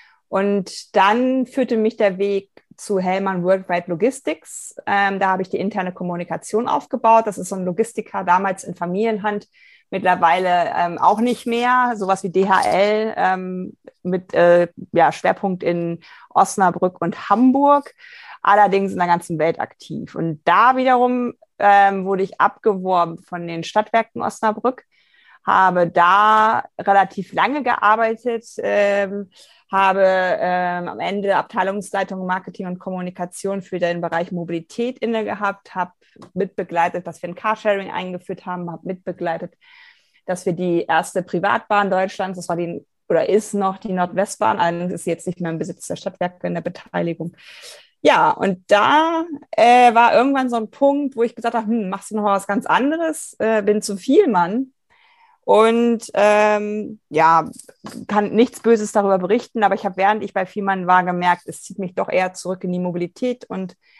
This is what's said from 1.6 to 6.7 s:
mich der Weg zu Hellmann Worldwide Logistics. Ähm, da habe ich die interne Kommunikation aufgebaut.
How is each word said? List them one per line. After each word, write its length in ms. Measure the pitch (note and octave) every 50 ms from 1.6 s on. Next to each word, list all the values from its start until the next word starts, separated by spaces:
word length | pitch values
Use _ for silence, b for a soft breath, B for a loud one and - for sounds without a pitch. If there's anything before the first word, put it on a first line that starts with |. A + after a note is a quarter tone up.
| B3+ B3 B3
mich 220 | A3 G#3+ A3 - -
der 200 | A3 G3+ F#3 F#3
Weg 320 | G3+ G3+ G3+ G3 G3 _ _ _ _ _ _
zu 220 | - - - G#3 F#3
Hellmann 460 | F#3 F#3 F#3 G3 G3 G3 F#3+ F3+ E3+
Worldwide 400 | F#3 F#3+ F#3+ F#3 - F3+ F3 F3+
Logistics. 920 | F#3 F3 D#3 G3+ C4 C4 - - D4+ D#4+ - _ - - - - - - - - -
Ähm, 320 | G3 G3+ G3+ G3 G3 F#3+
da 100 | G3 F#3+
habe 140 | F#3+ F#3 F#3+
ich 60 | -
die 100 | - -
interne 340 | F#3 G3 G#3+ G3+ F#3 F#3 F3+
Kommunikation 720 | - F3+ F3 F3 F3 F3 - E3 E3+ - - - A3 A#3+
aufgebaut. 600 | -